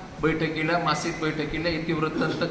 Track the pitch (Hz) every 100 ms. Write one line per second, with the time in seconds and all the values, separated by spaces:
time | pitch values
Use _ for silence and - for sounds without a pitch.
0 | - - 151 160 156 160 156 170 160 151
1 | 165 156 156 151 147 160 170 160 165 151
2 | 156 156 160 156 165